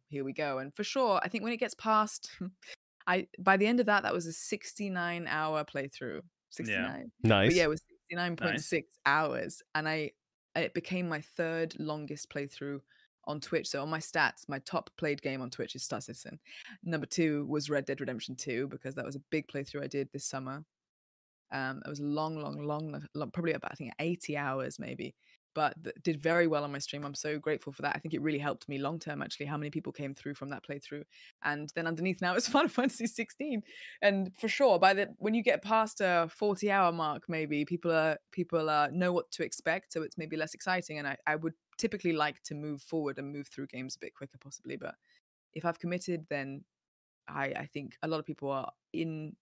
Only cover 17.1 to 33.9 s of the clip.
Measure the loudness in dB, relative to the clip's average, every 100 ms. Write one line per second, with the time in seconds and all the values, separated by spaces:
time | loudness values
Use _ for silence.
17.1 | 2 4 2 0 0 2 0 0 -2 -2
18.1 | -4 -6 -6 -2 -2 -2 -4 -6 -6 -6
19.1 | -8 -2 -2 -2 -6 -6 -6 -4 -4 -4
20.1 | -4 -6 -6 -6 -10 -12 _ _ _ _
21.1 | _ _ _ _ -4 -2 -4 -8 -4 -2
22.1 | 0 0 -2 -4 -4 -4 -2 -4 -8 -8
23.1 | -6 -4 0 0 0 -2 -8 -10 -4 -2
24.1 | -2 -2 -2 0 -2 -2 -6 -8 -6 -8
25.1 | -10 _ _ _ 0 0 0 -8 -2 -2
26.1 | 0 4 6 6 4 0 -4 -4 -6 -6
27.1 | -4 -2 -2 0 -2 -2 -4 -2 -2 -2
28.1 | -2 0 0 0 -4 -4 -4 -2 -4 -6
29.1 | -6 -6 -6 -4 -4 -4 -4 -6 -6 -8
30.1 | -6 -8 -8 -8 -10 -8 -10 -8 -12 -12
31.1 | -18 -20 _ -2 -2 -4 -2 -2 0 0
32.1 | 2 2 2 4 4 4 4 2 2 -2
33.1 | -2 -6 -4 -4 -2 -4 -14 -16